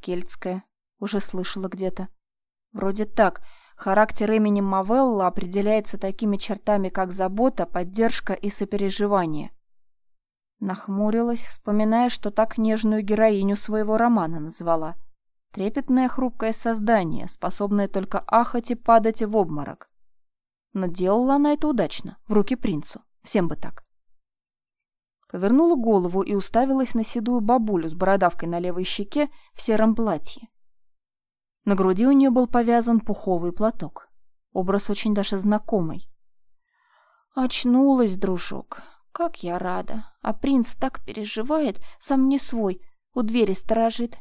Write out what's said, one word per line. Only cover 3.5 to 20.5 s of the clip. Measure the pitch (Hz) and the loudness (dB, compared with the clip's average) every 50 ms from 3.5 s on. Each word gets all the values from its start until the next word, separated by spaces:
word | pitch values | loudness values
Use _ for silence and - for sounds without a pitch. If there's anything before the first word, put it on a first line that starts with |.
| - - _ _ - - | -16 -20 _ _ -20 -8
Характер | - 190 196 208 214 - - - 208 208 220 | -4 2 4 4 4 4 2 0 2 2 2
имени | 220 214 208 202 202 | 2 2 2 2 2
Мавелла | 196 196 190 190 190 202 233 269 269 254 220 196 185 | 0 0 0 0 0 2 2 4 4 4 2 2 0
определяется | 175 - - 196 175 185 202 202 208 220 214 208 - 214 | 0 0 0 -2 -2 -2 0 2 2 2 2 0 -2 -4
такими | 196 - 196 202 - 226 208 202 | -4 -4 -4 -4 -2 -2 0 0
чертами, | 196 - - 196 202 - 214 208 202 190 185 | -2 -2 -4 -6 -4 -2 0 0 0 0 -2
как | - 196 185 180 190 | -2 -2 -2 -2 -2
забота, | 196 185 190 196 214 247 262 - - 170 | -2 -2 -2 0 0 0 0 0 -2 -4
поддержка | - - 180 180 185 190 220 226 226 - - - - - | -2 -4 -4 -4 -4 0 0 2 2 2 0 -2 -4 -4
и | - - 202 | -4 -4 -6
сопереживание. | - - 202 196 208 196 196 196 190 - 208 202 202 190 170 160 151 151 - - - - _ _ _ _ _ _ _ _ _ _ _ _ _ _ _ _ _ _ _ _ | -4 -6 -4 -4 -2 -2 -2 -2 -2 -2 0 2 2 2 2 0 -2 -4 -6 -8 -12 -18 _ _ _ _ _ _ _ _ _ _ _ _ _ _ _ _ _ _ _ _
Нахмурилась, | 208 190 185 - - - 196 202 208 214 226 233 233 233 233 233 - | -8 -8 -8 -8 -8 -6 -4 -2 0 0 0 0 0 0 -2 -2 -2
вспоминая, | - - - - 208 208 214 214 220 226 233 247 240 | -4 -6 -8 -4 0 2 2 2 2 2 2 2 0
что | - - - 208 | 0 -2 -4 -2
так | - 214 220 220 - | 0 0 0 0 0
нежную | 233 220 220 220 214 226 214 214 214 202 | 0 0 0 0 2 2 2 0 0 0
героиню | 202 214 214 220 220 208 196 196 202 202 | 0 2 4 4 4 4 2 2 0 0
своего | 208 - 214 214 214 208 208 220 | -2 -2 -2 -2 -2 0 0 2
романа | 220 233 240 233 202 165 160 170 160 | 2 4 4 4 2 2 0 -2 -4
назвала. | 151 160 - - 170 170 165 160 156 160 - - - - - _ _ _ _ _ _ _ - | -6 -8 -10 -4 -2 0 0 0 -2 -4 -8 -10 -10 -14 -18 _ _ _ _ _ _ _ -8
Трепетное | 208 190 - - 285 262 - 254 254 254 247 | -6 -4 -4 -2 -2 0 2 2 2 2 2
хрупкое | - - 262 240 - - 220 220 | 0 -2 -2 -2 -2 -2 -2 -2
создание, | 226 - - 233 226 214 208 233 226 208 175 160 156 - - 185 | -2 -2 -2 -2 -2 0 2 2 2 2 2 0 -2 -2 -4 -6
способное | - - - 180 - - 202 196 208 202 202 | -6 -6 -4 -4 -2 -2 -2 0 0 0 0
только | 190 - 196 190 - - 196 - | 0 -2 -4 -4 -2 -4 -4 -2
ахать | - - 233 240 - - 240 - - | 2 2 2 2 2 -2 -4 -4 -4
и | 240 | -6
падать | - - - 226 226 208 226 220 - 220 | -2 4 4 6 6 6 2 0 -2 -2
в | 208 214 | 0 2
обморок. | 214 185 160 151 147 - - - - - _ _ _ _ _ _ _ _ _ _ _ _ _ | 0 0 0 -2 -6 -6 -8 -12 -14 -20 _ _ _ _ _ _ _ _ _ _ _ _ _